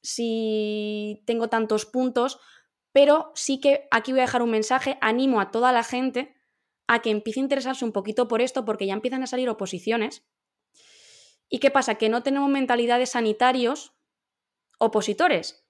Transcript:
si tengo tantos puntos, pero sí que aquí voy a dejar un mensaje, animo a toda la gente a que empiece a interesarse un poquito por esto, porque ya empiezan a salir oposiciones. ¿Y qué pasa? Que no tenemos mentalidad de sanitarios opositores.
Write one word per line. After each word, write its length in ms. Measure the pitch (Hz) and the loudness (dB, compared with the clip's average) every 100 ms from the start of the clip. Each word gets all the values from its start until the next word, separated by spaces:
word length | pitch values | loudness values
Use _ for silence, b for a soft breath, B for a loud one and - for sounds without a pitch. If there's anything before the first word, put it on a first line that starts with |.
si 1200 | - - 233 226 220 214 214 214 208 208 208 208 - | -10 -6 -4 -2 -2 -2 -2 -4 -6 -6 -8 -8 -4
tengo 220 | 233 226 | -2 0
tantos 360 | 226 220 214 214 | -2 0 -2 -2
puntos, 520 | 254 254 247 247 - b b b _ _ | -2 0 0 -2 -4 b b b _ _
pero 400 | 277 285 311 311 - | 6 6 6 2 -8
sí 240 | - 269 | -4 0
que 300 | 285 277 - | 2 2 2
aquí 220 | 233 226 | -2 2
voy 80 | 262 | 0
a 20 | |
dejar 180 | 247 247 | 2 0
un 100 | 233 | 0
mensaje, 460 | 220 214 254 269 269 | 0 0 -2 -2 -2
animo 400 | - 240 269 233 | 0 2 2 2
a 100 | 196 | 0
toda 220 | 226 247 | 0 2
la 100 | 247 | 2
gente 500 | 226 254 262 240 294 _ _ _ _ _ - | 0 -4 -2 -4 -8 _ _ _ _ _ 0
a 140 | 233 | 0
que 80 | 233 | 2
empiece 320 | 214 220 220 | -2 -2 -4
a 20 | |
interesarse 400 | 269 277 247 262 | 0 0 -2 -4
un 80 | 233 | -4
poquito 360 | 208 196 214 247 | -4 -4 -2 0
por 140 | 226 | 0
esto, 220 | 247 269 | 0 -2
porque 220 | 220 208 196 | -4 -4 -2
ya 80 | |
empiezan 300 | 196 247 262 | -2 -2 -4
a 40 | 262 | -4
salir 220 | 254 254 | -4 -2
oposiciones. 760 | 220 196 180 214 226 214 - _ _ _ _ _ b b b b b b b _ | -4 -6 -6 -2 -2 -2 -8 _ _ _ _ _ b b b b b b b _
¿Y 100 | 254 | 0
qué 120 | 277 | 2
pasa? 240 | 277 269 208 | 2 0 0
Que 120 | 220 | 0
no 160 | 233 | 0
tenemos 260 | 254 277 277 | 0 0 0
mentalidad 500 | 277 262 240 240 240 | 0 0 0 2 2
de 60 | 254 | 0
sanitarios 880 | 247 220 214 247 254 240 294 - _ _ _ _ _ _ _ _ _ | 0 -2 2 2 2 0 -2 -10 _ _ _ _ _ _ _ _ _
opositores. 880 | - 214 202 208 349 196 - - _ | 0 0 -2 0 2 2 -2 -16 _